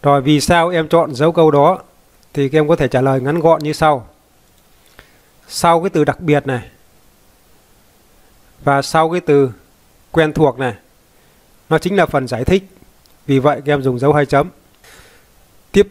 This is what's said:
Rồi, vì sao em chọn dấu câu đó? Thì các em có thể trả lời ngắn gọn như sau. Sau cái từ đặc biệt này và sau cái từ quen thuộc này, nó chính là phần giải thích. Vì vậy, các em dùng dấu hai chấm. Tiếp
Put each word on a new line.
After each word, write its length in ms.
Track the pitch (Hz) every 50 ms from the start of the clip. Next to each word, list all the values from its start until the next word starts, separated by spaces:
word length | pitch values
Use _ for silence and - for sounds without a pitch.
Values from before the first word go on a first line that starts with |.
| -
Rồi, 180 | 143 143 139
vì 200 | 127 143 151 143
sao 280 | 131 - 180 170 165 175
em 180 | 180 165 160
chọn 280 | 151 - 165 160 143 139
dấu 160 | 120 147 165
câu 200 | 165 170 160 156
đó? 280 | 143 143 139 165 190 - - _ _ _ _ _ _ _ _ _ -
Thì 160 | 143 139 135
các 100 | 139 156
em 80 | 151
có 80 | 147 170
thể 120 | 156 147
trả 140 | 123 - 127
lời 200 | 131 135 135 131
ngắn 180 | 123 139 156 170
gọn 240 | 156 165 165 156 147
như 100 | 151 151
sau. 340 | - 160 151 147 127 104 - _ _ _ _ _ _ _ _ _ _ _ _ _ _ _ _ _ - _ _ _ _ _ _ _ _ _
Sau 340 | - - - - 170 170 170
cái 80 | 175 190
từ 140 | 185 165 151
đặc 160 | 143 139 -
biệt 280 | 185 151 147 143 135
này 220 | 135 131 123 - - _ _ _ _ _ _ _ _ _ _ _ _ _ _ _ _ _ _ _ _ _ _ _ _ _ _ _ _ _ _ _ _ _ _ _ _ _ _ -
và 180 | 147 139 139
sau 280 | 135 - - 160 160 160
cái 120 | 170 180
từ 300 | - - 147 143 139 127 104 - _ _ _ _ _ _ _ _ _ _
quen 220 | - 160 160 160 151
thuộc 260 | 160 156 139 120 127
này, 140 | 135 123 104 - _ _ _ _ _ _ _ _ _ _ _ _ _ _ _ _ _ _
nó 80 | 156
chính 180 | 156 - 180 202
là 100 | 196 165
phần 220 | - - 139 131
giải 180 | 120 127 113 131
thích. 180 | - 185 196 190 - - - - _ _ _ _ _ _ _ _
Vì 120 | - 139 135
vậy, 220 | 123 147 143 - 139
các 80 | 143 147
em 80 | 143
dùng 180 | 131 135 123 123
dấu 140 | 131 143 151
hai 120 | 147 143
chấm. 240 | 127 147 139 147 185 _ _ _ _ _ _ _ - - - - _ _ _ _ _ _ _ _ _ _ _ _ _
Tiếp 160 | - 202 202 196